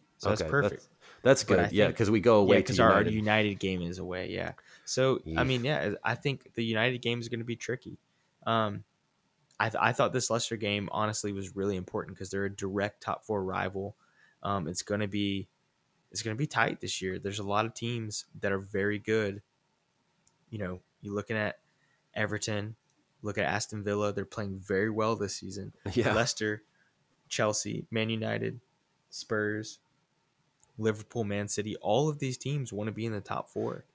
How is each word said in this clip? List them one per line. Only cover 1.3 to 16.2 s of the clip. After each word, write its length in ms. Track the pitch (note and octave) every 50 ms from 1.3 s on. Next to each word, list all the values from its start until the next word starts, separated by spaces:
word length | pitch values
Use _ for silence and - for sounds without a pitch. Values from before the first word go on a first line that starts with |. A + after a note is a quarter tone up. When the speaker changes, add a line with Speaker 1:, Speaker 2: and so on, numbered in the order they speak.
| C3+ - -
Speaker 1:
But 140 | - G#2 F#2
I 40 | G2+
Speaker 2:
good. 80 | G2+ -
Yeah, 120 | G2+ G#2
Speaker 1:
think 120 | E2 - -
Speaker 2:
'cause 120 | A2+ G2
we 100 | A2 G#2+
go 180 | F2 A#2+ A2+ G#2
away 180 | G2+ F#2+ G2+
Speaker 1:
yeah, 60 | G2 F#2
Speaker 2:
to 40 | -
Speaker 1:
'cause 120 | G2+ F2+
our 80 | A#2 A2
Speaker 2:
United. 220 | F#2+ G2+ G#2+ A2 G#2+
Speaker 1:
United 400 | G#2+ G#2+ G#2 G#2+ A2 G#2+ G#2 G2 F#2
game 240 | - F#2+ F#2 F2+ F2
is 160 | E2+ F2+ F2+
away. 320 | F2 F2+ F2+ F#2 F#2 F2
Yeah. 220 | F#2 F#2 F2 F2 - - - - - - -
So, 320 | - - B2+ C3 C3+ B2+ - -
I 20 | D#2+
Speaker 2:
Yeesh. 180 | D#2+ D#2+ B2
Speaker 1:
mean, 180 | C3 C3 B2 A#2
yeah, 300 | C#3 D3+ C#3+ D2 G#2 G2 - -
I 120 | - A#2
think 400 | - - C#3+ C3+ - - - -
the 100 | - A#2
United 380 | A2+ A2 G#2+ A2+ B2+ B2+ B2 B2
game 160 | A#2 A#2+ A#2+
is 80 | A#2 A#2
gonna 160 | B2 A2+ A2+
be 120 | A#2+ A#2+
tricky. 420 | - - - B2 C3 - - - - _ _ _ _ _ _ _ _ -
Um, 380 | A2+ A2+ A2+ A2 G#2 G2+ G#2+ - _ _ _ _ _ _ _ _ _ _ _ _ _ _ -
I 100 | G#2+ A2+
th-, 100 | A2 - -
I 100 | A#2 A#2+
thought 200 | - B2+ G#2 E2+
this 180 | B2+ - -
Leicester 260 | A2 - - - A#2
game, 320 | G#2 G#2+ G2+ G2+ G#2 G2+ - -
honestly, 400 | F#2+ G#2+ G#2+ A2 - - G#2 G2+
was 220 | G2 G2 F#2 F#2
really 200 | G2 F#2+ G2+ G2+
important 400 | F#2 F2+ - - G#2 - - G2
'cause 140 | - F#2+ F2+
they're 140 | - G2 G2
a 100 | G2 G2
direct 480 | - G2+ F#2+ G2 G2+ G2 G#2+ - - -
top 220 | A2 G2 - -
four 160 | - G#2+ G2+ F#2+
rival. 520 | F#2 F#2 F#2+ F#2+ F#2+ G2 G2 G2 G#2 - _ _ _ _ _ _ _ _ _ -
Um, 260 | G2 G2+ G2 E2 D2+
it's 140 | F2+ - -
gonna 260 | - G#2 G#2 G#2+ G2
be, 400 | G2+ G#2 G2+ G2+ G2 G2 F#2+ - _ _ _ _ _ _ _ _ _ _ _ _
it's 120 | - G#2